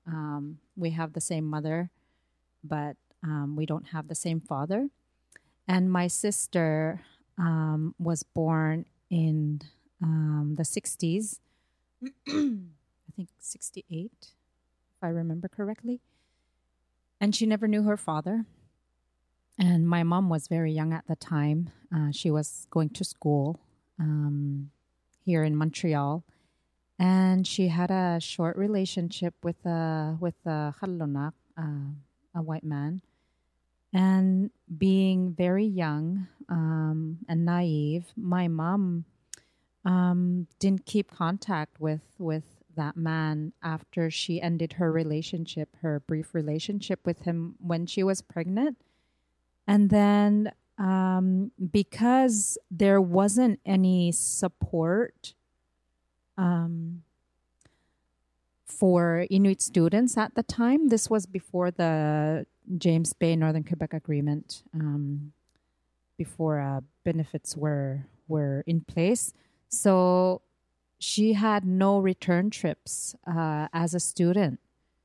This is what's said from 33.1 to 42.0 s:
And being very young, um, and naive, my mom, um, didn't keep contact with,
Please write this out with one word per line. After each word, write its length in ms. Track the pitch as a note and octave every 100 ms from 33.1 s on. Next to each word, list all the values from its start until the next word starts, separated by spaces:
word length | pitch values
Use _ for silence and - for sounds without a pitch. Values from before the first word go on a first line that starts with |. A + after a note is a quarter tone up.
| _ _ _ _ _ _ _ _
And 580 | F#3 F#3 F#3+ F#3+ F#3 G#3 - - D#3
being 560 | F#3+ F#3+ F#3+ F#3 F#3
very 320 | E3 F3+ F#3+
young, 600 | G#3+ F#3 D#3 D3 D#3+ F#3+ F3+ _ -
um, 720 | E3+ D#3+ D#3+ D#3 D#3+ D#3+ E3 -
and 160 | E3
naive, 640 | E3+ F3 F3 D3+ D3 E3+ E3+ A3+
my 320 | F3+ F3+ E3+
mom, 560 | D#3+ E3+ G3+ F3+ E3+ - _ _ - _ _ _ _
um, 640 | F3+ F3+ F3+ F3+ F3+ F3+ E3 _
didn't 260 | G3 F#3+
keep 260 | - G#3 -
contact 680 | - E3+ G3+ - D#3+ D3+ -
with, 220 | D#3 D#3